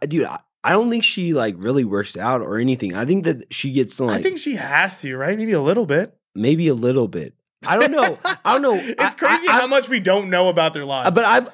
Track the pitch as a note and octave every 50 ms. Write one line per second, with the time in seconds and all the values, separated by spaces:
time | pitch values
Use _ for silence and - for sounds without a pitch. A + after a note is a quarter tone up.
0 | - D3 D#3 D#3+ - - - - - _ _ _ - A2+ F3 G#3 A#3 A#3+ A#3 A#3
1 | G#3 - - G3 F3+ E3+ D#3+ C3+ A2+ A2 F#2 F2 F#2+ A#2 C3+ C#3+ B2 G#2 G2 G2+
2 | G#2 - - - G2 A#2+ C3 A#2+ A2 - G2+ A2 A#2+ C3 C3 B2 G#2+ F#2+ F2 G2
3 | A#2+ C#3 F#3 G3 E3 E3 D3+ A#2+ - - - - - C#3 C3 C3+ B2 - - -
4 | C3 A#2 G#2 - - F#4+ F#4 D#4 - D4+ B3+ F3 C3 C3 C#3+ D#3 F#3 F#3+ F3+ -
5 | - C3+ C3 C3 C#3 E3+ G3+ A3 A3 A3+ G3+ D#3 C3+ D3+ G3 A#3+ A3 D3 C#3 D#3+
6 | G#3 - _ _ _ _ - F#2+ G#2+ C3 D#3 D#3+ F3 D#3 C3 A#2 A#2 B2 C3 C3+
7 | A#2 F#2+ E2+ E2+ D2 - - _ _ _ _ _ - - F3+ A3 D4 C4+ D#4 D4
8 | B3+ F#4+ G#4 - - F4+ F#4+ - - G3+ A#3+ C#4 C#4+ C4 G#3+ F#3 C4+ A#3+ - -
9 | - G3+ - - - - - E4+ E4+ F4+ A3+ B3 B3+ B3+ C#4 C4+ B3+ A#3 C4 A#3
10 | F#3 F#3 F#3+ G3+ G3 F#3 F3+ F3+ F#3 F#3 E3 E3+ D#3+ D#3+ D#3 D3+ C#3 C#3 C#3 C3
11 | B2+ - E3+ G#3+ A#3 G3+ A3+ B3+ B3 -